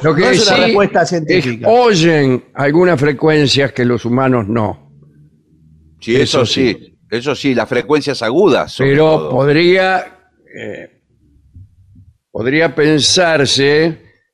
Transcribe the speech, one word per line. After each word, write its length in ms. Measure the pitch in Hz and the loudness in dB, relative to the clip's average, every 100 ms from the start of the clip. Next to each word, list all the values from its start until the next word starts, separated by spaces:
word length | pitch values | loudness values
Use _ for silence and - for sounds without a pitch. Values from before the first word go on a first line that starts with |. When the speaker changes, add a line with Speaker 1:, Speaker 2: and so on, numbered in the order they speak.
| 151 | 0
Speaker 1:
Lo 80 | 156 | 0
que 60 | |
Speaker 2:
no 80 | 233 | 2
es 180 | 254 196 | 2 2
una 80 | 185 | 2
Speaker 1:
sí 40 | |
Speaker 2:
respuesta 380 | - 202 196 190 | 2 2 2 0
Speaker 1:
es 60 | 165 | 0
Speaker 2:
científica. 600 | 175 156 180 131 113 120 | -2 -2 -2 -2 -2 0
Speaker 1:
oyen 760 | 240 240 185 170 156 135 127 - | 2 4 2 2 2 2 0 -4
algunas 460 | - 143 156 180 151 | -4 0 2 2 2
frecuencias 720 | 147 131 156 151 139 139 139 | 0 0 0 2 2 0 -2
que 140 | - 123 | -2 -2
los 180 | 120 | -2
humanos 440 | 117 123 131 123 98 | -2 0 0 0 -2
no. 420 | 113 104 - _ _ _ _ _ _ _ _ _ _ _ _ | -2 -4 -6 _ _ _ _ _ _ _ _ _ _ _ _
Speaker 3:
Sí, 140 | 110 127 | -2 0
eso 260 | 120 147 | 0 0
Speaker 1:
Eso 40 | - | -2
sí. 280 | 131 127 - | 0 -2 -2
Speaker 3:
sí, 200 | - _ _ | -10 _ _
eso 260 | 117 143 123 | -6 -4 -4
sí, 200 | 143 117 | -2 -2
las 140 | 110 | -2
frecuencias 520 | 123 107 151 143 127 | -4 0 -2 -2 -4
agudas, 520 | 113 147 196 107 78 | -2 2 2 2 -2
sobre 180 | - 135 | -2 0
Speaker 1:
Pero 140 | 143 156 156 | 2 2 2
Speaker 3:
todo. 120 | 151 | -2
Speaker 1:
podría, 880 | 131 143 147 175 185 185 185 180 - _ _ _ | -2 0 2 2 2 2 -2 -6 -16 _ _ _
eh, 480 | - 110 92 92 _ _ _ _ _ _ - - _ _ - - _ _ | -16 -14 -14 -16 _ _ _ _ _ _ -20 -20 _ _ -20 -20 _ _
podría 460 | 104 117 151 160 156 | -8 -2 0 0 0
pensarse 1300 | 147 156 - 185 170 156 135 - 143 151 165 156 _ _ _ | 2 2 0 0 0 0 0 0 2 2 0 -4 _ _ _